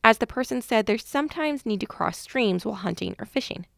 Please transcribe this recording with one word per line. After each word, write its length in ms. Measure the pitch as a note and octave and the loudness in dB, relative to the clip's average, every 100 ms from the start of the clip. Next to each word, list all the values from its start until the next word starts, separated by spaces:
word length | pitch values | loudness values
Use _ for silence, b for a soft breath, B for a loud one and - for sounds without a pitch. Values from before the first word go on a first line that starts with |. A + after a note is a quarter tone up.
as 140 | A3+ A3 | 8 6
the 80 | A3+ | 0
person 340 | - B3+ B3 | -2 -2 -4
said 280 | - A3+ G#3+ | 2 2 4
they 100 | G#3+ | -2
sometimes 680 | - C#4 D4+ E4+ D#4 C#4+ - | 0 -2 -2 -2 -2 -2 -2
need 140 | G3+ | -2
to 40 | - | -4
cross 320 | - - - | -2 -2 -2
streams 480 | - C4 A3 F3+ G#3+ | -6 0 2 2 -2
while 80 | |
hunting 420 | G3 F#3 E3+ F#3 - | -4 -6 -4 -6 -8
or 80 | G#3 | -6
fishing. 400 | C4+ - - F3+ | -4 -4 -10 -12